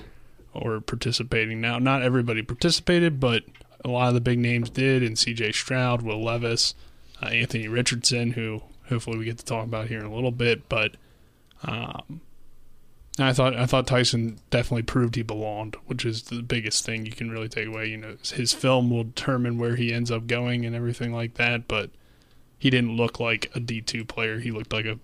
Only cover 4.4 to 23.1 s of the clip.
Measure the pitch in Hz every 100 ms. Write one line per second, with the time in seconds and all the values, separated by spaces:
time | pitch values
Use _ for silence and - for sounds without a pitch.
4.4 | 120 120 117 - 131 131 123 113 - 113
5.4 | 107 - - 131 127 120 113 107 113 117
6.4 | 117 117 - - - - - - 104 117
7.4 | 131 113 110 117 127 120 - 123 120 117
8.4 | 113 107 - - - 117 120 113 110 117
9.4 | - 113 110 110 110 113 104 110 127 123
10.4 | 120 117 - 117 107 - - - - _
11.4 | _ - 151 113 117 - - 156 - -
12.4 | - - - - - - - - 135 127
13.4 | 131 120 127 135 123 123 123 120 113 107
14.4 | - 123 120 120 117 131 120 117 113 107
15.4 | 107 104 110 - - 127 120 110 - 120
16.4 | 120 120 110 - - 110 110 113 117 113
17.4 | 110 113 110 110 110 110 110 110 - -
18.4 | 117 - 131 131 123 120 113 - - 131
19.4 | 120 117 120 120 120 117 120 117 117 120
20.4 | 123 120 117 117 120 117 120 117 117 -
21.4 | 120 120 - 110 98 - - - _ -
22.4 | - - 135 127 120 113 117